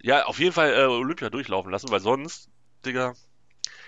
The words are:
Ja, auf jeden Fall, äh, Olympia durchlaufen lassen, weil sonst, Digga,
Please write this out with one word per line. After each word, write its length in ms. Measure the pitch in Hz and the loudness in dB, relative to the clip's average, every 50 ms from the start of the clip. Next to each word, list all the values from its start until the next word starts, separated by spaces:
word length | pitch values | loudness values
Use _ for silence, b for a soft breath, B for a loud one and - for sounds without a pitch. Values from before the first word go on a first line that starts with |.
| - | 0
Ja, 220 | 107 135 143 - | 2 4 4 4
auf 120 | - 107 113 | 2 0 0
jeden 140 | 156 180 170 | 0 0 2
Fall, 200 | 170 156 147 117 | 4 2 4 4
äh, 120 | 120 135 | 4 4
Olympia 440 | 131 123 120 131 135 170 - 139 107 | 4 2 0 -2 -4 -4 -6 -6 -6
durchlaufen 440 | - 135 135 - 95 95 92 95 92 | -6 -6 -6 -4 -4 -4 -4 -4 -6
lassen, 180 | 101 - 127 | -6 -4 -2
weil 80 | 107 98 | -2 0
sonst, 500 | 95 107 127 135 143 165 - - - - - - - - _ _ - | 2 2 0 0 -2 -8 -14 -16 -18 -20 -20 -20 -20 -20 _ _ -8
Digga, 300 | 131 123 127 127 123 123 - _ _ _ _ _ _ _ _ - B B B B | -6 -4 -2 -2 -4 -4 -8 _ _ _ _ _ _ _ _ -12 B B B B